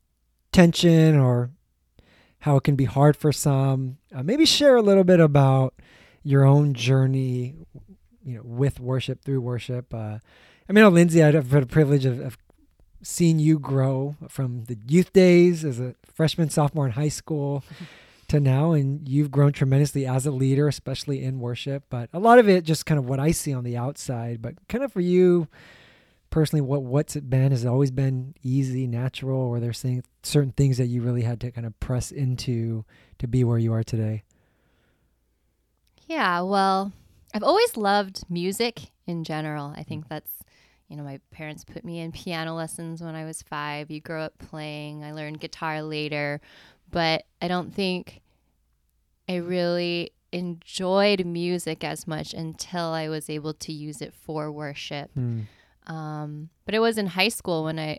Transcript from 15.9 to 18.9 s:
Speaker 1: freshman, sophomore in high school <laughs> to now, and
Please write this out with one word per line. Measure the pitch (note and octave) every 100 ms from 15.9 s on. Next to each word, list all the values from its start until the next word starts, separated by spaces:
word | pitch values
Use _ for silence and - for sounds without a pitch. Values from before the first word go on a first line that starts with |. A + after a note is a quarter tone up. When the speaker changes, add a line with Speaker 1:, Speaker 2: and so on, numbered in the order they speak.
| - _
Speaker 1:
freshman, | - D#3+ - D3+
sophomore | - D3 D#3 C3+
in |
high | A2 D3+
school | - - D#3 C#3+ C#3+ - C#3+ E3 -
<laughs> | _ _ -
to | D3+
now, | C3+ C3 D#3+
and | D#3 C3+